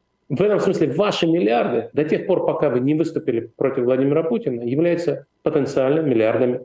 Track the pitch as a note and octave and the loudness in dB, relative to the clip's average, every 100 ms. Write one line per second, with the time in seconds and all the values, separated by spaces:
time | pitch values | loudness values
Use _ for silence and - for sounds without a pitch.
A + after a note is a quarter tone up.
0 | _ _ - B2 G#3 F#3+ G3 E3+ D3 D3 | _ _ -6 0 2 2 0 0 0 0
1 | G#3 - E3 E3+ G3+ A#3+ - A3+ A3 - | 0 0 0 2 2 2 0 -2 -4 -2
2 | D#3 G3 - F3 - - D3 B2 C3+ D#3 | 0 0 0 0 0 0 0 0 0 0
3 | E3 C3 - A#2 A2+ - C3 B2+ B2 C3 | -2 -4 -2 -2 -4 -2 -2 0 0 2
4 | C#3 D#3 D#3+ A3+ C#3+ A#2 A#2+ C#3 F3 E3+ | 2 0 0 -2 -2 -4 -2 0 0 0
5 | D3+ C#3 - _ D3+ D3+ A#2+ C#3 C3 D#3+ | -2 -4 -8 _ -2 0 0 0 0 2
6 | D3+ A2+ A2 - B2 B2 | 2 2 2 2 0 -2